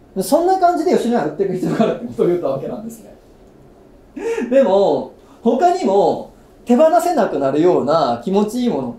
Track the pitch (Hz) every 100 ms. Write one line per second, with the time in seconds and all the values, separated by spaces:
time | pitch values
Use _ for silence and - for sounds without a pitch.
0 | - - 185 302 349 381 349 349 - 240
1 | 233 240 165 - 190 170 156 151 220 -
2 | 240 - 175 175 - 135 - 240 226 -
3 | - - - - - - - - - -
4 | - - 440 453 226 262 226 190 190 -
5 | - - - - 226 247 349 359 262 196
6 | 165 - - - - - - 240 320 339
7 | 349 330 208 147 139 147 175 160 123 160
8 | 139 117 - 190 208 254 240 147 123